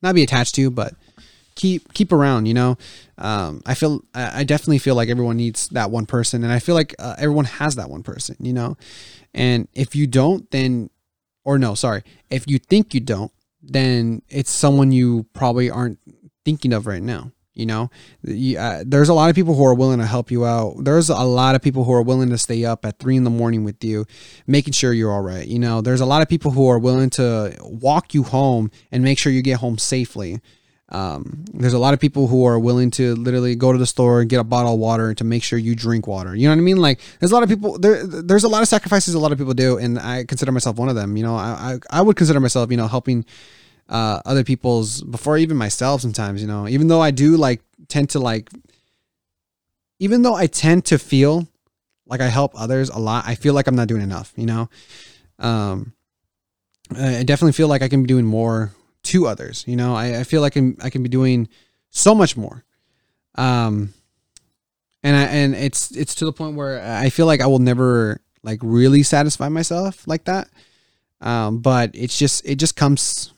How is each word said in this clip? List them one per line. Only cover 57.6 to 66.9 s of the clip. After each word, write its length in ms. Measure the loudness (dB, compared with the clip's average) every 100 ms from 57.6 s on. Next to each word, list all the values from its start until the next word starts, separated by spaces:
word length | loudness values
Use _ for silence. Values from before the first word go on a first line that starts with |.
| 2
like 160 | 2
I 60 | 0
can 140 | 0
be 40 | 2
doing 180 | 2
more 480 | 2 0 0 -2 -4 -8 _ _
to 240 | -2 0 0
others, 340 | -2 -10 -14 -6
you 80 | -4
know? 180 | -2
I, 240 | -2 -4 -6
I 60 |
feel 160 | -2 0
like 160 | 0 2
I'm, 200 | 0 0
I 80 | -8
can 140 | -6
be 40 | -2
doing 400 | 0 2 2 -2 _ _ _ _
so 220 | 0 4
much 240 | 6 4 0
more. 280 | -10 -12 _ _ _ _ _ _ _ -4
Um, 580 | 0 0 0 -2 -4 -10 _ _ _ _ _ _ _ _ _ _
and 120 | 2 2
I, 60 | 2
and 280 | 2 0
it's, 380 | 0 -4 -4 -8
it's 240 | -6 -8 -4
to 80 |
the 80 | -6
point 240 | -6 -10 -8
where 260 | -8 -8
I 260 | -8